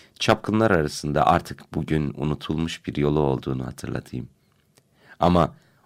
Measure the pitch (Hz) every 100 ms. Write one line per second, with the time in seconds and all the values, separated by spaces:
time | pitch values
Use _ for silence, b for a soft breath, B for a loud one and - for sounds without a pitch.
0 | B - - 107 - 107 110 90 73 -
1 | 73 73 76 85 - - - 80 71 78
2 | 71 - 73 76 - 78 82 - - 69
3 | 73 73 71 65 60 65 64 65 64 62
4 | - 62 123 _ _ _ _ _ _ b
5 | b b 85 87 76 b b b